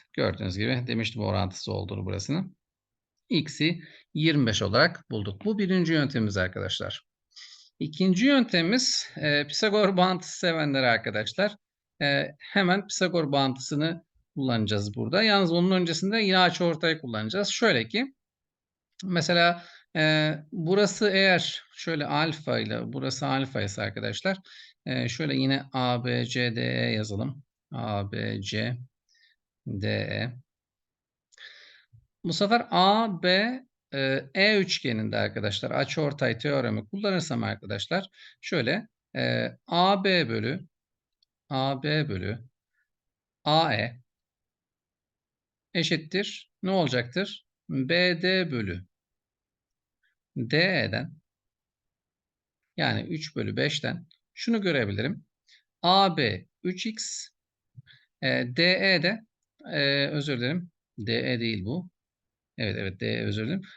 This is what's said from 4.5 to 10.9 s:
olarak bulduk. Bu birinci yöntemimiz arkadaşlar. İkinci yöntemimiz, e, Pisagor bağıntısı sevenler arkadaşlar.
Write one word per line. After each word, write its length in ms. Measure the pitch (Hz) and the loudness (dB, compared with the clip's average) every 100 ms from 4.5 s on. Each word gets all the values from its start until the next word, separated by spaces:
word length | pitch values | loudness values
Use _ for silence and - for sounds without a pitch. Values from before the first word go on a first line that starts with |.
| 98 | 2
olarak 480 | 98 113 170 175 - | 2 4 2 0 -8
bulduk. 340 | 110 98 95 | -6 -6 -6
Bu 140 | 208 214 | -4 0
birinci 340 | 185 185 160 | 2 2 2
yöntemimiz 440 | 160 135 117 107 98 | 2 2 0 0 0
arkadaşlar. 640 | 90 98 95 - 92 - - _ _ - - - _ - | -2 -2 -6 -6 -6 -10 -16 _ _ -20 -20 -20 _ -8
İkinci 480 | 156 156 190 180 262 | -6 0 2 4 6
yöntemimiz, 800 | 277 233 175 165 247 - - - - | 6 4 2 2 2 2 -2 -4 -4
e, 300 | 151 147 147 | 0 2 0
Pisagor 500 | - 214 208 196 185 | 0 2 4 4 4
bağıntısı 420 | 185 180 - - | 4 2 -6 -4
sevenler 440 | 180 160 147 135 | -2 0 0 2
arkadaşlar. 760 | 123 | 4